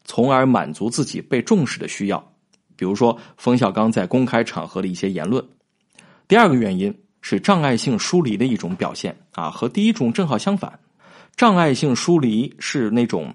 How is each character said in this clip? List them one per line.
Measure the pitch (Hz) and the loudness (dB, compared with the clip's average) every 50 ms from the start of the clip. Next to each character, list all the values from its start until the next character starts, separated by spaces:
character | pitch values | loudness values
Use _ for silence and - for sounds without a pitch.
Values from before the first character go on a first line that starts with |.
| _ | _
从 | - - - 117 135 | -6 -2 0 2 4
而 | 135 131 131 | 4 4 4
满 | 131 123 101 76 69 | 4 4 2 0 -2
足 | 80 - 98 113 | -6 -6 -6 -4
自 | 120 - - | -2 -4 -4
己 | - - 90 | -4 -6 -8
被 | - - 147 123 | -6 -4 -2 -2
重 | 117 - 226 196 143 117 | 0 2 2 2 2 0
视 | - - | -4 -8
的 | 87 - | -10 -10
需 | - - 104 98 | -8 -6 -4 -4
要。 | 95 80 - _ _ _ _ _ _ _ _ _ _ - | -4 -4 -6 _ _ _ _ _ _ _ _ _ _ -6
比 | 90 | -4
如 | 92 101 | -4 0
说， | 104 120 117 113 - - - - | 2 2 2 2 0 -6 -16 -20
冯 | - - 123 123 123 | -4 0 0 2 4
小 | 123 98 | 2 2
刚 | 95 107 107 113 | 2 2 0 2
在 | 113 - 95 87 | 2 0 -2 0
公 | - 127 131 | 0 0 0
开 | 120 - 117 113 | 0 0 -2 -2
场 | - - - 80 | -2 -4 -8 -10
合 | 90 - 92 | -8 -6 -6
的 | 95 95 | -6 -4
一 | 90 | -6
些 | - - 98 | -4 -4 -4
言 | 95 85 78 92 | -4 -4 -4 -2
论。 | 120 131 - - _ _ _ _ _ _ _ _ _ _ - _ _ _ _ - | -2 -4 -4 -6 _ _ _ _ _ _ _ _ _ _ -20 _ _ _ _ 2
第 | 190 226 | 4 6
二 | 233 190 | 6 6
个 | 139 | 4
原 | 127 113 101 95 90 | 2 2 0 0 -2
因 | 95 101 104 - _ _ _ _ | -2 -4 -4 -8 _ _ _ _
是 | - - - 98 | -6 -4 -4 -2
障 | 180 - 202 175 | 2 2 2 2
碍 | 151 139 123 | 2 2 0
性 | 220 - 147 120 104 | 0 0 -2 -2 -2
疏 | - - - 180 | -2 0 0 0
离 | 165 127 104 95 | 0 0 -2 -2
的 | 120 | 0
一 | 135 117 | 0 -2
种 | 98 - 87 92 | -2 -4 -6 -6
表 | 87 101 71 - | -6 -6 -6 -6
现， | - - 95 78 - _ _ - | -8 -8 -10 -10 -12 _ _ -12
啊， | - 82 80 | -8 -8 -8
和 | - - - 120 | -6 -6 -6 -4
第 | - 202 208 | -2 0 0
一 | 226 | 0
种 | 220 - 254 233 226 | 2 0 0 -2 0
正 | - 190 | 0 0
好 | 156 127 107 | 0 -2 -2
相 | - 202 202 | 0 -2 -2
反。 | 190 - - - - _ _ _ _ _ - - - - _ _ | -2 -4 -8 -12 -18 _ _ _ _ _ -20 -20 -20 -20 _ _
障 | - - 233 196 175 | 2 4 4 6 4
碍 | 170 151 135 | 4 4 2
性 | - - 143 123 | 2 0 0 0
疏 | 113 - - 175 170 | 0 2 2 2 4
离 | 139 120 107 107 131 143 - - | 4 2 2 0 -2 -4 -6 -10
是 | - - - 147 117 107 | -10 -6 -4 -2 -2 0
那 | 107 120 120 | 2 2 2
种 | 110 - 87 78 65 - | 0 0 -4 -6 -8 -12